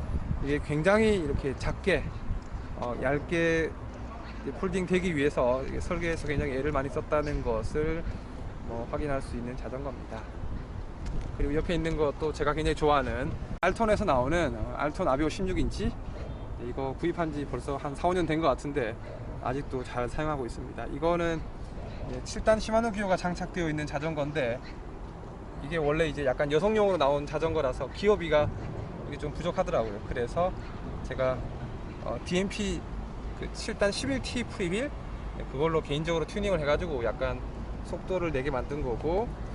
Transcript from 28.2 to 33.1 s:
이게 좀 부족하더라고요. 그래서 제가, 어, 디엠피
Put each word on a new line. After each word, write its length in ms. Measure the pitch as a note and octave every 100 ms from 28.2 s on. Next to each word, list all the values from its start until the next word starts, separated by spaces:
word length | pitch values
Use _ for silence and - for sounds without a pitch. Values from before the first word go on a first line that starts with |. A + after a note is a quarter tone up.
| E3 D3+ D3 - - - - - -
이게 100 | C#3+
좀 140 | D3
부족하더라고요. 680 | D3 E3 F#3+ F3 D3+ A2 G2+ -
그래서 440 | B2+ A#2+ E3+ F3+ - - - - -
제가, 320 | - C3 C3 B2 - - - - - -
어, 140 | - A#2+
디엠피 560 | - F3+ G3 - G3 D#3+ - - -